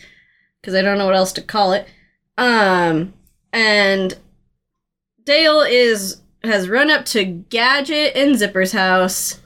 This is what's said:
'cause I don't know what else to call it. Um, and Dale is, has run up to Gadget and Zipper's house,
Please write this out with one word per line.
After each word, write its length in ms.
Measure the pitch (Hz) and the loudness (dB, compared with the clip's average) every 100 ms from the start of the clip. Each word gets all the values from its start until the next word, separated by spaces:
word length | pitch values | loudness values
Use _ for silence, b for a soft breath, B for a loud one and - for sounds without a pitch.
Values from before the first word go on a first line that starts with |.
| b b b b b _ | b b b b b _
'cause 120 | - | -4
I 80 | 190 | -2
don't 140 | 196 202 | 0 0
know 100 | 196 | 0
what 80 | |
else 180 | 190 190 | 0 0
to 100 | - | -4
call 300 | - 214 196 | -6 -2 0
it. 140 | 202 - b b b _ - | 0 -4 b b b _ -2
Um, 720 | 247 226 196 180 170 160 180 - _ _ _ | 0 2 2 2 0 -2 -4 -12 _ _ _
and 640 | - 220 208 196 196 185 - _ _ _ _ _ _ _ _ _ _ | -2 0 2 2 0 -4 -8 _ _ _ _ _ _ _ _ _ _
Dale 360 | - 294 320 302 | -2 2 4 2
is, 580 | 294 247 240 214 190 - _ _ | 2 2 2 0 -4 -12 _ _
has 260 | 226 208 185 | -2 -2 0
run 220 | 233 294 | 0 2
up 140 | 294 - | 0 0
to 180 | 233 | -4
Gadget 920 | 190 170 - 226 240 285 277 302 302 - | -4 -6 -8 -2 0 0 -2 -2 -2 0
and 200 | 285 254 | 2 2
Zipper's 360 | 202 190 190 | 0 -2 -2
house, 680 | 214 185 185 185 - - - | 0 0 2 0 -2 -8 -10